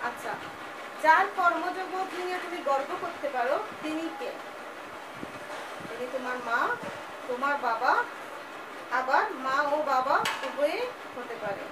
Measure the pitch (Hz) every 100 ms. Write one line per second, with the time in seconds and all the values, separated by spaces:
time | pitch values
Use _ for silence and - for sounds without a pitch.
0 | 247 - 233 202 - - - - - -
1 | 311 320 392 - 349 330 349 381 359 370
2 | 381 359 359 359 359 339 269 277 285 359
3 | 349 - 285 254 240 302 427 - 311 311
4 | 330 - 494 - - - - - - -
5 | - - - - - - - 294 - 233
6 | 247 262 247 247 233 233 370 480 - -
7 | - - - 247 277 285 254 226 247 339
8 | 480 - - - - - - - - 254
9 | 262 277 427 302 262 277 294 302 277 254
10 | 262 339 - - 269 - 294 370 494 -
11 | - 254 240 226 208 196 -